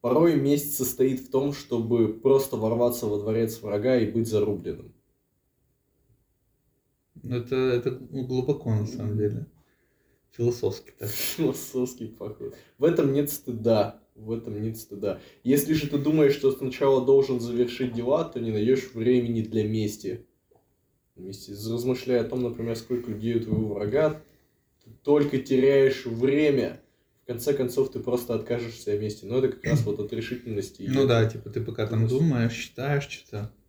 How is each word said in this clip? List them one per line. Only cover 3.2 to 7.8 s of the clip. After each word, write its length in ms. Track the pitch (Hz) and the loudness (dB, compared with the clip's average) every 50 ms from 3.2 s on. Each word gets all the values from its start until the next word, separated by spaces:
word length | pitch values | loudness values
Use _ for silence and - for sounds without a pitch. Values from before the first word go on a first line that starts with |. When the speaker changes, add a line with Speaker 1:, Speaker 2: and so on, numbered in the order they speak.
| 101 110 110 117 113 110 - - | -2 0 0 0 0 0 -2 -8
Speaker 1:
врага 360 | 107 104 101 104 104 127 127 | -6 -4 -2 0 2 2 4
и 120 | 123 110 101 | 4 2 2
быть 180 | 107 113 113 | 0 0 0
зарубленным. 680 | 110 107 104 104 104 101 87 - 87 82 - - - - _ _ _ _ _ _ _ _ _ _ _ _ _ _ _ _ _ _ _ _ _ _ _ _ _ _ _ _ _ _ _ _ _ _ _ _ _ _ _ _ _ _ _ _ - - | 2 2 2 2 2 0 -4 -4 -8 -8 -10 -12 -20 -20 _ _ _ _ _ _ _ _ _ _ _ _ _ _ _ _ _ _ _ _ _ _ _ _ _ _ _ _ _ _ _ _ _ _ _ _ _ _ _ _ _ _ _ _ -14 -8
Speaker 2:
Это, 320 | 110 123 120 117 - 131 | -4 -4 -4 -2 -2 0
это 360 | 131 131 127 123 120 | 2 2 2 2 2